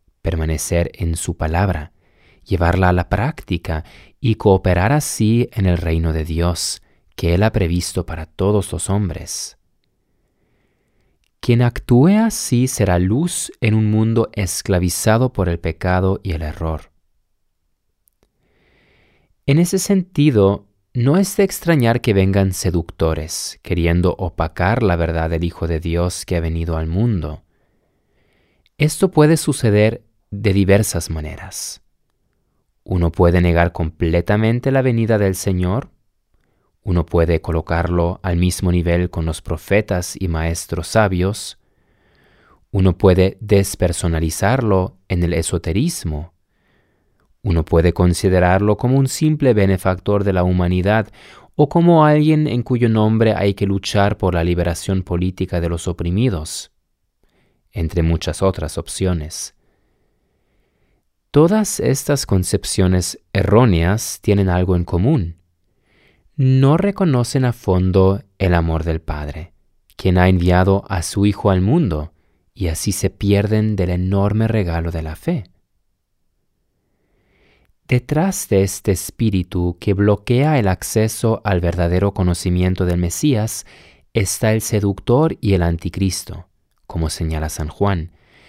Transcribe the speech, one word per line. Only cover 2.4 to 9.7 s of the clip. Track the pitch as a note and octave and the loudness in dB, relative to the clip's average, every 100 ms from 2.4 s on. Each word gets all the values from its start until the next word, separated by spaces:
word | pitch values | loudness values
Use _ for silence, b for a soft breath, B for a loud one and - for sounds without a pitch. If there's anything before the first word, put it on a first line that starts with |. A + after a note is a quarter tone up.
| - | -6
llevarla | F2+ E2+ F2 F#2 | -2 0 2 2
a | |
la | F2+ F2 | 2 0
práctica | F2+ C3 - - E2+ - D#2+ B B B B | -2 -2 -6 -6 -6 -4 -8 B B B B
y | A#2 G#2+ | -2 2
cooperar | G#2+ F#2+ F#2 F2 G2+ | 4 4 4 2 2
así | D3+ - - G#2+ A#2 B2 | 0 -2 -2 0 2 0
en | - F#2+ | 0 0
el | E2+ | 0
reino | E2+ E2 E2 | 0 0 0
de | D#2+ | -2
Dios | D#2 D#2+ F2 E2+ - - _ _ _ - | -4 -2 -2 -2 -6 -10 _ _ _ -6
que | E2+ | 0
Él | E2+ | 2
ha | A2 | 2
previsto | G#2+ E2+ F2 - - - | 0 0 -2 -2 -6 -6
para | D#2+ D#2+ | -10 -12
todos | - G2 G#2 - | -2 0 0 -2
los | F2 - | -8 -4
hombres. | G2+ F#2+ - - - - _ _ | -2 -2 -6 -12 -12 -12 _ _